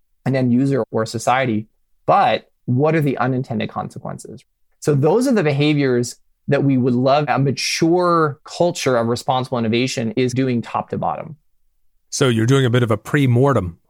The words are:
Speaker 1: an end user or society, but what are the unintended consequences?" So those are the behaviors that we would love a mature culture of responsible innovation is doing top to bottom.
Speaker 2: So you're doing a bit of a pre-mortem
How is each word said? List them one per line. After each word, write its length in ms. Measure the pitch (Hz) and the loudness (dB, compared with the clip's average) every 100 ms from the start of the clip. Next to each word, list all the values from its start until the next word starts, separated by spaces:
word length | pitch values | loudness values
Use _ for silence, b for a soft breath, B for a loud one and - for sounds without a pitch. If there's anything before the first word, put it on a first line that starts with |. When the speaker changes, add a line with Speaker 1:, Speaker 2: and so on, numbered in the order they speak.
| _ _ - | _ _ -2
Speaker 1:
an 100 | 135 | 0
end 160 | 127 | 2
user 320 | 120 139 135 110 | 2 2 0 -2
or 160 | 117 110 | -4 -4
society, 600 | 113 127 127 127 107 110 _ _ _ - | -4 0 0 0 -4 -6 _ _ _ 0
but 440 | 185 151 110 - _ - | 2 2 0 -4 _ -4
what 280 | 123 151 | 0 2
are 60 | 160 | 2
the 160 | 147 117 | 0 0
unintended 520 | 127 127 131 110 107 | -2 -2 -4 -6 -6
consequences?" 720 | 107 101 - 101 95 - 117 _ _ _ _ | -6 -10 -12 -14 -14 -14 -20 _ _ _ _
So 140 | - | -2
those 320 | 143 151 214 269 | 2 2 2 2
are 60 | |
the 100 | 214 | 2
behaviors 760 | 151 139 151 147 135 123 120 - _ _ - | 2 2 2 2 2 0 -2 -8 _ _ -2
that 180 | 139 | 0
we 120 | 139 131 | 2 2
would 180 | 127 | 2
love 300 | 120 131 143 143 | 2 2 2 2
a 100 | 123 | 0
mature 1000 | 139 123 - - 165 175 175 170 151 131 | 0 -2 -6 -2 2 2 2 2 2 -2
culture 520 | - - 175 - 135 120 | -12 -2 -2 0 0 2
of 120 | 117 | 0
responsible 500 | 120 - 127 127 123 | -2 -2 -2 -2 -2
innovation 540 | 113 120 131 - 113 131 | 0 0 0 -2 -4 -2
is 160 | 123 | -2
doing 300 | 120 131 120 | 0 -2 -2
top 280 | - 110 - | -4 -6 -6
to 80 | - | -4
bottom. 380 | 82 - 80 151 _ _ _ _ _ _ - | -4 -6 -10 -16 _ _ _ _ _ _ -12
Speaker 2:
So 180 | - 131 | -2 0
you're 180 | 113 113 | 2 2
doing 180 | 139 | 2
a 60 | 127 | 2
bit 120 | 123 | 2
of 80 | 117 | 2
a 60 | 107 | -2
pre-mortem 840 | - 151 135 120 139 120 87 82 | -2 0 2 4 4 2 -2 -10